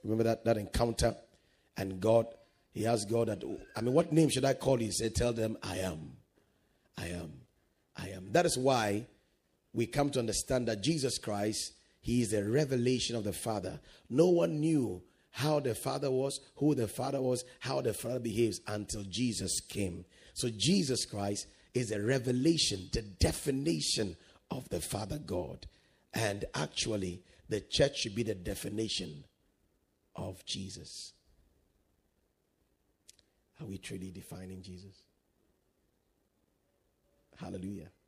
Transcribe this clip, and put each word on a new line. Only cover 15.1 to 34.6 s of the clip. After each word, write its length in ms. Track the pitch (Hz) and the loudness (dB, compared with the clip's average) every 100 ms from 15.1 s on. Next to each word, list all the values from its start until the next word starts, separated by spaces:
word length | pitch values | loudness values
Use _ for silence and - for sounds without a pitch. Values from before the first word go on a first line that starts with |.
| _ _ | _ _
how 260 | - 143 151 | -4 0 2
the 160 | 131 | 0
Father 340 | 110 139 135 139 | -2 -2 -2 0
was, 300 | 131 139 139 - | 0 0 -4 -12
who 220 | - 147 139 | 0 2 4
the 100 | 110 | 0
Father 340 | - 127 135 | -2 -4 0
was, 240 | 131 123 - - | 0 0 -4 -10
how 220 | 123 139 | -2 0
the 120 | 131 | 0
Father 280 | 107 117 127 | -2 -4 -2
behaves 400 | 117 104 117 92 - | -2 2 2 2 -6
until 340 | 104 101 107 | -6 -4 -6
Jesus 560 | 98 92 123 95 95 - | -6 -2 0 0 -2 -2
came. 460 | - 98 95 90 90 - - | -4 -4 -4 -4 -12 -20 -18
So 160 | - 123 107 | -4 -4 0
Jesus 480 | 113 196 147 123 | 4 4 2 -2
Christ 440 | - 104 101 104 - - - | -2 -2 -2 -2 -6 -18 -4
is 160 | 123 117 | -2 0
a 100 | 104 | 0
revelation, 880 | 104 135 123 123 143 165 - 98 90 | 2 2 2 2 4 4 2 0 -4
the 100 | 120 | -6
definition 1120 | 104 92 160 - - 135 143 160 143 - 104 85 - - _ | -6 2 2 2 -2 0 0 0 0 0 -2 -4 -16 -20 _
of 160 | 131 - | -10 -6
the 100 | 90 | -6
Father 400 | - 98 104 151 | -4 -4 -4 -6
God. 480 | - 90 - - - _ _ _ _ | -4 -4 -4 -10 -16 _ _ _ _
And 300 | - 107 101 - | -2 0 -2 -4
actually, 680 | 139 156 - - 110 92 90 - - - | -4 -4 -2 -2 0 -2 -6 -14 -20 -6
the 120 | 107 | -6
church 360 | - - 143 - | -2 2 2 2
should 180 | 117 | -4
be 80 | 101 | -2
the 140 | 110 98 | -2 -4
definition 880 | 90 98 - 104 110 - 87 73 - _ _ _ _ _ _ _ _ | -4 -6 -6 -4 -2 -4 -6 -12 -18 _ _ _ _ _ _ _ _
of 320 | - 95 92 - | -10 -10 -10 -10
Jesus. 680 | - 95 - - - - _ _ _ _ _ _ _ _ _ _ _ _ _ _ _ _ _ _ _ _ - _ _ _ _ | -8 -8 -12 -14 -14 -16 _ _ _ _ _ _ _ _ _ _ _ _ _ _ _ _ _ _ _ _ -20 _ _ _ _
Are 60 | 107 | -10
we 120 | 95 | -10
truly 340 | - 95 92 | -10 -10 -10
defining 500 | 90 - 90 92 92 | -12 -14 -12 -12 -14